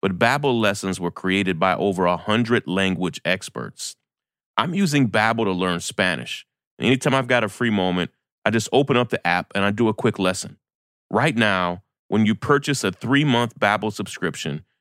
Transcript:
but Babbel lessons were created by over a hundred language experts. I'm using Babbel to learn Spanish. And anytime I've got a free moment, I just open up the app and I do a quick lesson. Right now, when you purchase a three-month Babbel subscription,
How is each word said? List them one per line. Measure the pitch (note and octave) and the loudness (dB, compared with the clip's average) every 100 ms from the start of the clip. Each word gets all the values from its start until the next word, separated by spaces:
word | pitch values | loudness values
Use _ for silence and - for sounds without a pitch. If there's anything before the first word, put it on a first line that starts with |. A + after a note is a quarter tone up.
but | G2 F#2 | -4 0
Babbel | A#2 C#3+ C#3+ A#2+ | 0 2 0 2
lessons | G#2+ G2+ F#2+ F2+ | 0 0 -4 -4
were | F2 | -6
created | - F#2 F#2+ F#2+ E2+ | -4 -2 0 0 0
by | F#2 E2+ | 0 2
over | G2+ F#2 F2 | 0 2 2
a | F2 | 0
hundred | - G#2+ A#2 A#2 - | 0 0 2 0 0
language | F2+ F#2+ F#2 F2+ - E2 | 0 0 0 -4 -4 -4
experts. | F#2 - - - - - - _ _ _ _ _ - | -4 -4 -12 -12 -12 -14 -14 _ _ _ _ _ -4
I'm | C3 | -2
using | F3+ G3 C#3+ B2 | 0 2 4 2
Babbel | G#2 A2 A#2 G#2 | 2 2 2 0
to | |
learn | F#2 F#2 F2 | 0 -2 -2
Spanish. | - - F#2+ D2+ B1 - - _ _ _ | -6 0 0 0 -6 -14 -16 _ _ _
And | G#2+ | 0
anytime | C3 D3 | 2 2
I've | C3 B2 | 0 2
got | B2 | 0
a | G#2+ | 0
free | - A#2+ | -2 0
moment, | G#2 F#2 F2+ E2+ _ _ _ - | 2 2 0 -2 _ _ _ 0
I | |
just | A2 - | 0 2
open | C3 C#3+ B2 | 2 4 2
up | A#2+ | 0
the | - F2 | -2 0
app | F2 - G2+ | 0 -2 -2
and | G2 | 0
I | |
do | G#2 A2+ | 2 0
a | |
quick | G#2+ A2+ G#2 | 2 -2 0
lesson. | F#2 F#2 - - _ _ _ _ _ | -2 -2 -8 -16 _ _ _ _ _
Right | G#2+ D3 A#2 | 0 0 2
now, | A2 F#2+ F2+ F2+ _ _ _ | 0 0 -2 -4 _ _ _
when | G#2+ G#2+ | 2 2
you | G#2+ | 0
purchase | - D3 C#3+ C#3+ | 2 0 2 -2
a | G2+ | -2
three-month | F#2 A2+ C#3 D3+ A#2+ A#2 - | -4 0 2 4 2 0 0
Babbel | G#2 G#2 G#2+ | 0 2 -2
subscription, | - G2 - F2 - D#2+ D2 - _ | -6 -10 -6 -6 -6 -8 -8 -12 _